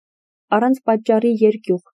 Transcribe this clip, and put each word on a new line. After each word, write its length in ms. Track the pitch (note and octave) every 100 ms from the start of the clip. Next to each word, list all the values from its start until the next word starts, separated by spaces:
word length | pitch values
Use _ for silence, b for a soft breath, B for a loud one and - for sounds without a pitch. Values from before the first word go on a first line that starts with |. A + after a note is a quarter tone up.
| _ _ _ _ -
առանց 280 | G#3 B3 C4 -
պատճառի 460 | A3 A3 A3 A#3+ A3
երկյուղ 400 | G#3+ A3 - F3+ -